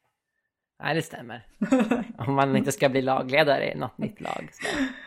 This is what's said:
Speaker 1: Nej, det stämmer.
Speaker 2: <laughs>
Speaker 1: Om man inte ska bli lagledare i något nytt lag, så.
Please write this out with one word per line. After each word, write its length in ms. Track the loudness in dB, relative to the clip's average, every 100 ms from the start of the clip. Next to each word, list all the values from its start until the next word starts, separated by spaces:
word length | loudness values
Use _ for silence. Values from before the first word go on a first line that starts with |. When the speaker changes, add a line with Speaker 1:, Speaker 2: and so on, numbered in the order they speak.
| _ _ _ _ _ _ _ _
Speaker 1:
Nej, 160 | -2 -2
det 60 |
stämmer. 460 | -4 -12 -14 -16 -18 _ 0 2 2 0 -4 -6
Speaker 2:
<laughs> 100 | 0
Speaker 1:
Om 60 |
man 220 | 2 4 4
inte 160 | 2
ska 180 | 2 2
bli 120 | 2
lagledare 720 | 2 0 2 4 4 4 0
i 40 | -4
något 220 | -8 -6
nytt 240 | -8 -6
lag, 280 | -8 -8 -10
så. 140 | -8 -4 -2 -4 -6